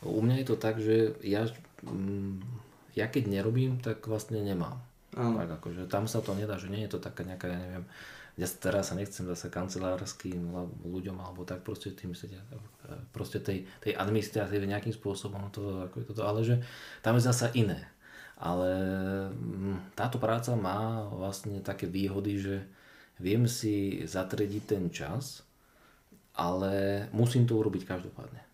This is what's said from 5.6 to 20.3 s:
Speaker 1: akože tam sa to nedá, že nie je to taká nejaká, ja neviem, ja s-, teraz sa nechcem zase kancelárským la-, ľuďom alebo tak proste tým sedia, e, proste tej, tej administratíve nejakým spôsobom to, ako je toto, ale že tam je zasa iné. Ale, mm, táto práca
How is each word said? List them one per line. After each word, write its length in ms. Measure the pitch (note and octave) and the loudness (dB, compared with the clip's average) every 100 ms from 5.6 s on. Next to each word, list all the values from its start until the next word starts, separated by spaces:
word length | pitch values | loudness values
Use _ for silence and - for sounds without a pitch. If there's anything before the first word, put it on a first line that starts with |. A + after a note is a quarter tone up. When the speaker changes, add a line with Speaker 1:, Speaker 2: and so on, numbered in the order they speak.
Speaker 1:
akože 240 | - F2 F2+ | -8 -8 -2
tam 200 | G2 A2 | 0 0
sa 120 | A2+ | 0
to 140 | G#2+ | 0
nedá, 240 | G2 G#2+ G2 | -2 -2 -4
že 120 | F#2+ | -4
nie 140 | G2+ | -4
je 80 | G#2 | -2
to 80 | F2+ | -4
taká 240 | F2+ - | -6 -8
nejaká, 240 | F2+ F#2 F2+ | -8 -6 -4
ja 120 | F2+ | -4
neviem, 260 | F2+ F#2 F2 - - - - | -6 -8 -10 -14 -16 -16 -16
ja 120 | - F2 | -4 -4
s-, 100 | - | -2
teraz 300 | F#2+ G2 F#2+ | 2 2 2
sa 80 | |
nechcem 300 | F#2 G2+ - | -2 -4 -4
zase 240 | F#2 E2+ F2 | -6 -4 -4
kancelárským 920 | F2 F#2 F#2 F#2 F#2 F2+ - F2+ F2+ F2 | -4 -4 -2 -2 -2 -4 -8 -6 -4 -4
la-, 220 | F2+ F2+ - | -4 -6 -8
ľuďom 340 | E2+ F#2 F#2 F#2 | -6 -4 -4 -6
alebo 260 | F#2 F2+ | -8 -10
tak 180 | F2+ F2+ | -8 -6
proste 300 | - G2+ G2+ | -6 -8 -8
tým 220 | F2+ F2+ | -8 -8
sedia, 260 | F2 G2+ F#2 G#2+ B2 - - | -8 -10 -12 -14 -14 -16 -18
e, 140 | - - - | -14 -14 -10
proste 280 | - - G#2 | -8 -4 -4
tej, 280 | - F#2+ - - | -2 -2 -4 -6
tej 140 | - | -2
administratíve 720 | - G2 A2 G2+ A2 G2 G2+ | 0 2 2 2 0 0 0
nejakým 280 | G2 G2+ A#2 | 2 0 -2
spôsobom 580 | G#2+ G3+ - G#2 G2 G2+ | -2 -2 -2 -4 -6 -6
to, 320 | G2+ G2+ F#2+ | -4 -4 -4
ako 120 | F#2 A#2+ | -4 -6
je 100 | A#2 | -6
toto, 160 | G#2 | -2
ale 180 | G#2 G#2+ | 2 4
že 160 | A2+ B2 B2 - - - | 6 6 4 -8 -14 -4
tam 140 | - | 6
je 80 | A#2+ | 6
zasa 260 | B2 B2 A#2+ | 8 6 4
iné. 340 | B2 G#2+ E2+ - - - - - - | 4 4 2 -6 -18 -20 -18 -18 -6
Ale, 340 | - F2+ F#2 F#2 F#2+ F#2+ F#2+ G2 F#2+ | -2 2 2 4 2 2 0 0 -2
mm, 680 | F#2+ A#2 G2 F#2+ G2 - - | -4 -4 -2 -2 -2 -6 -2
táto 160 | A#2 B2 | 0 2
práca 380 | A2+ | 2